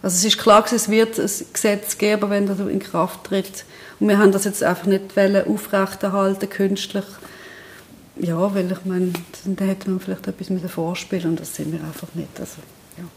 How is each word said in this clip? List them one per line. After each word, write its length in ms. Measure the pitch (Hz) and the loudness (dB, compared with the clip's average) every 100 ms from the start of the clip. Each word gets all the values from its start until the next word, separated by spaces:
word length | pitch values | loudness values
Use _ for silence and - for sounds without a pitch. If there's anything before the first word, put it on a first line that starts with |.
also 120 | - | 0
es 100 | 175 | 0
ist 140 | 208 214 | 2 4
klar 240 | 226 208 | 8 8
gewesen, 140 | 220 233 | 6 0
es 120 | - | 2
wird 300 | 220 226 226 | 4 4 2
ein 120 | - - - | -2 -4 -8
Gesetz 460 | - 220 202 - - | -2 0 0 -4 -2
geben, 320 | 208 208 208 | 0 2 2
wenn 160 | 202 202 | 0 0
das 140 | 190 | -2
in 180 | 196 196 | -2 -2
Kraft 460 | - 170 185 - | -2 -2 -2 -4
tritt. 400 | - 196 190 - - - - - | -4 -4 -4 -10 -18 -20 -20 -2
Und 100 | 208 | 2
wir 100 | 202 | 8
haben 120 | 202 | 8
das 140 | 196 | 6
jetzt 180 | 196 196 | 0 0
einfach 240 | - 180 196 | 0 0 2
nicht 300 | 190 196 - | 0 0 2
wollen 300 | 196 196 - | 4 4 2
aufrechterhalten, 1000 | 208 - 202 190 - 196 196 196 196 196 | -2 0 0 0 -2 -2 2 0 0 -4
künstlich. 560 | - 196 196 - 101 - - - - - - - - - - - - | 0 0 0 -4 -6 -8 -14 -20 -20 -20 -20 -20 -20 -20 -20 -20 -6
Ja, 380 | 180 165 196 | -4 0 0
weil 160 | 196 180 | 0 -2
ich 140 | 185 | -4
meine, 280 | 190 180 185 175 170 - | -2 0 0 -2 -10 -12
dann 220 | 196 185 190 | -6 -2 -2
hätte 240 | 190 196 | -2 -2
man 100 | 185 | -4
vielleicht 280 | 185 190 - | -4 -8 -8
etwas 220 | 190 185 | -10 -6
müssen 180 | 185 170 | -4 -4
vorspielen 600 | - 165 180 - 190 170 | -6 -4 -6 -4 -2 -2
und 100 | 165 | -2
das 140 | 151 | -4
sind 180 | - 151 | -8 -6
wir 80 | 160 | -6
einfach 280 | 156 156 165 | -8 -12 -10
nicht. 240 | 165 - - | -10 -10 -10
Also, 200 | - - - - - - | -12 -14 -20 -20 -20 -18
ja. 80 | 170 | -18